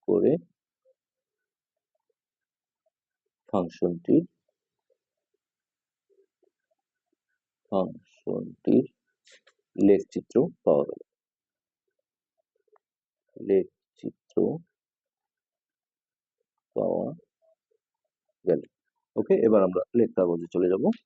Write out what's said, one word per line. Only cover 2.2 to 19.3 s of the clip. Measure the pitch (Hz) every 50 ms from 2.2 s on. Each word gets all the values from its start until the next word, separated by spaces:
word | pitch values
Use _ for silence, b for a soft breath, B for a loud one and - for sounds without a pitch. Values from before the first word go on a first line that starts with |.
| _ _ _ _ _ _ _ _ _ _ _ _ _ _ _ _ _ _ _ _ _ _ _ _ _ -
ফাংশনটির, | - 98 90 82 - - 92 90 87 85 - - 113 151 175 - _ _ _ _ _ _ _ _ _ _ _ _ _ _ _ _ _ _ _ _ _ _ _ _ _ _ _ _ _ _ _ _ _ _ _ _ 392 392 392 _ _ _ _ _ _ _ _ _ 640 _ _ _ _ _ _ _ _ _ _ _ _ _ _ _ _ _ _ _
ফাংশনটির | - 95 92 - - - _ _ _ _ _ 98 98 98 95 - 95 _ _ - - 123 - - _ _ _ _ _ _ _ b b b b _ _ _ _ _ _ - 101
লেখচিত্র | 98 101 95 - - - 92 - _ - 117 - - - _ _
পাওয়া | 87 80 71 71
গেল। | - - - - _ _ _ _ _ _ _ _ _ _ _ _ _ _ _ _ _ _ _ _ _ _ _ _ _ _ _ _ _ _ _ _ _ _ _ _ _ _ _ _ _ _ _ _ _ _ - -
লেখচিত্র | 101 98 95 90 - _ _ _ _ _ _ - - - _ _ _ _ - 95 - 143 170 170 _ _ _ _ _ _ _ _ _ _ _ _ _ _ _ _ _ _ _ _ _ _ _ _ _ _ _ _ _ _ _ _ _ _ _ _ _ _ _ _ _ _
পাওয়া | - 53 50 50 87 92 123 160 170 _ _ _ _ _ _ _ _ _ _ _ _ _ _ _ _ _ _ _ _ _ _ _ _ _
গেল। | 92 82 71 - _ _ _ _ _ _ _ _ _ _
ওকে, | - 104 -